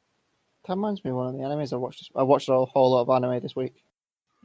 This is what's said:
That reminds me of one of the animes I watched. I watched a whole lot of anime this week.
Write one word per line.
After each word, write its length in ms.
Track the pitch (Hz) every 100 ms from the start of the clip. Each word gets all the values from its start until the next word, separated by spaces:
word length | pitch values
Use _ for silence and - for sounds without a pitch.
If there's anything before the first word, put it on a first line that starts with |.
| _ _ _ _ _ _ -
That 100 | 196
reminds 260 | 214 202
me 80 | -
of 60 | 127
one 100 | 127
of 60 |
the 60 | 131
animes 340 | 135 147 139
I 20 | 127
watched. 340 | 123 - - -
I 80 |
watched 240 | 131 139 -
a 160 | 131
whole 280 | 127 139 127
lot 100 | 127
of 80 | 127
anime 320 | 131 123 123
this 120 | -
week. 300 | - 131 _ _ _ _ _ _ _